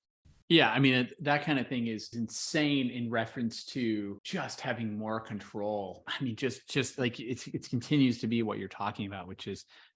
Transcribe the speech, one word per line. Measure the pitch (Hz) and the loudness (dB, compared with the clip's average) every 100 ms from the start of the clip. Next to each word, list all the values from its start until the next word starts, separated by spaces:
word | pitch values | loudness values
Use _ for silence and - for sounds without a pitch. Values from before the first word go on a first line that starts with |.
| _ _ _ _ - | _ _ _ _ 6
Yeah, | 165 117 | 8 8
I | 123 | 6
mean, | 135 | 6
it, | 127 123 - | 6 2 -2
that | 143 147 | 2 2
kind | 160 139 | 2 0
of | 117 | 0
thing | 127 117 | -2 -2
is | 107 - | -4 -6
insane | 117 113 - - 156 147 143 123 | -4 -4 -4 -2 2 2 2 0
in | 120 117 | -2 -2
reference | 117 113 135 117 - - | 0 0 -2 -2 -4 -6
to | 135 113 107 101 98 | -2 0 0 -2 -8
just | - 185 131 - | -6 -6 -6 -6
having | 135 120 110 104 | -4 -2 -4 -4
more | 110 110 | -4 -4
control. | - 104 - 107 104 104 95 - - | -6 -10 -8 -6 -4 -2 -6 -10 -8
I | - | -4
mean, | 131 110 | -4 -2
just, | 127 - - | -4 -4 -2
just, | 143 123 - | -2 0 0
like, | 123 127 | -2 -2
it's, | 117 120 139 | -6 -8 -6
it | 117 - | -8 -2
continues | 123 - 151 127 117 | -2 2 6 6 4
to | 110 | 0
be | 117 | 2
what | 107 104 | 0 -2
you're | 95 | -6
talking | - 101 - 98 | -4 -4 -4 -6
about, | 98 87 | -6 -10
which | 95 98 | -10 -8
is | 98 - - - | -8 -12 -20 -20